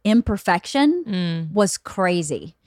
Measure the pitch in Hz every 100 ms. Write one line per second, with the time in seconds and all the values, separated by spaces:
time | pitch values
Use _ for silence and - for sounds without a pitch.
0 | 208 226 240 202 - 175 - 277 294 359
1 | 262 180 170 165 160 202 196 - - -
2 | 180 175 151 110 165 -